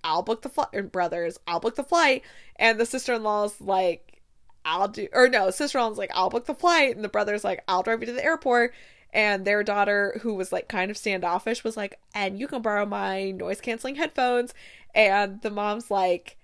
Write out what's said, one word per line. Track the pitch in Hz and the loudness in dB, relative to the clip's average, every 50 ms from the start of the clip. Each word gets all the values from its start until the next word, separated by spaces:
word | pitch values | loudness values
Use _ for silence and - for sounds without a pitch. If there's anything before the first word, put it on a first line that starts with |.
| - | -4
"I'll | 160 156 170 | -2 0 0
book | 170 - 233 226 | 0 -2 -4 -4
the | - - | -6 -8
flight," | - - - - | -4 -4 -4 -2
or | - 202 202 | -4 -6 -6
brothers, | - - 180 175 170 165 175 170 165 - - - 170 | -4 -2 -2 -2 -2 -2 -2 -4 -4 -6 -8 -6 -4
"I'll | 170 165 | -4 -2
book | - 226 233 | -2 -2 -2
the | - | -4
flight." | - - 339 339 320 277 269 - - - - - - - - | -4 0 2 4 4 4 2 2 -2 -12 -20 -20 -20 -12 -4
And | - - 226 220 214 | 2 2 2 4 2
the | 233 | 0
sister-in-law's | - - 254 - 262 240 226 214 214 208 208 208 208 - - | -2 -2 -6 -2 -2 -2 -2 0 0 0 0 0 -2 -4 -6
like, | 196 196 190 185 190 175 170 - - - - - - _ _ _ - - - - - | -4 -2 0 2 2 0 0 -2 -8 -20 -20 -20 -20 _ _ _ -20 -20 -16 -10 -6
"I'll | 160 165 180 202 202 | -4 -2 0 -2 -2
do," | 220 214 202 - | -4 -6 -8 0
or | - 254 254 254 | 4 6 6 6
no, | 247 214 190 190 | 6 4 2 2
sister-in-law's | 185 - - 285 - 262 233 226 214 208 | 0 0 -2 -2 0 0 0 0 -2 -4
like, | 196 - - | -8 -4 0
"I'll | - 277 277 | 2 2 2
book | 214 240 - | 0 -2 -4
the | - 262 | -6 -4
flight." | - - 349 339 320 285 262 - | 2 2 4 6 6 4 2 0
And | 202 214 | -2 -6
the | 196 | -2
brother's | - 208 208 208 208 208 - | -2 0 0 0 -2 -2 -2
like, | 196 180 - - - | -4 -4 -4 -2 0
"I'll | 180 185 | 0 2
drive | 185 226 226 226 | 2 2 0 -2
you | 240 | -2
to | 233 | -6
the | 240 254 - | -4 -2 0
airport." | 311 330 311 - 262 240 240 233 240 - - - - - _ _ - | 0 0 0 2 2 4 4 4 2 -2 -8 -20 -20 -20 _ _ -4
And | - 220 214 208 202 190 190 | 0 2 2 2 2 0 0
their | 202 208 208 208 | 0 0 0 2
daughter, | 214 202 202 202 208 202 202 202 196 - 220 | 0 2 2 2 2 2 2 2 0 -2 -4
who | - 233 208 | -4 -4 -4
was, | 190 185 - | -4 -4 -4
like, | 180 180 - - | -4 -6 -6 -4
kind | - 196 185 202 | -4 -4 -4 -4
of | 214 | -4
standoffish, | - - 214 196 185 180 170 175 185 - 226 226 - - | -6 -4 -4 -2 -2 -2 -2 -2 -2 -2 -2 -4 -4 -4
was | 226 220 | -8 -6
like, | 214 202 196 - - _ _ - | -6 -8 -10 -10 -14 _ _ -6
"And | 208 196 190 196 202 | -4 -4 -4 -4 -6
you | 269 285 | -8 -6
can | 285 247 | -6 -4
borrow | 220 220 208 208 208 | -2 0 0 0 0
my | 208 202 202 196 190 190 190 196 196 | -2 -4 -4 -4 -2 -2 -2 -4 -6
noise-canceling | 190 185 180 180 202 - - 240 226 226 - 254 277 | -6 -6 -6 -6 -6 -6 -6 -8 -6 -6 -6 -6 -4
headphones." | 285 339 - - 277 247 247 247 240 247 247 - - - - - - - - - | -4 -4 -4 -2 0 0 2 2 0 0 -2 -8 -18 -20 -20 -20 -20 -10 0 4
And | 214 220 196 196 202 202 196 196 214 | 4 6 6 6 4 2 0 -4 -6
the | - 214 | -8 -6
mom's | 208 208 208 208 208 233 233 - | -4 -2 -2 -2 -2 -4 -4 -2
like, | 202 196 185 185 175 175 - - - - | 0 2 2 2 0 0 -4 -12 -20 -20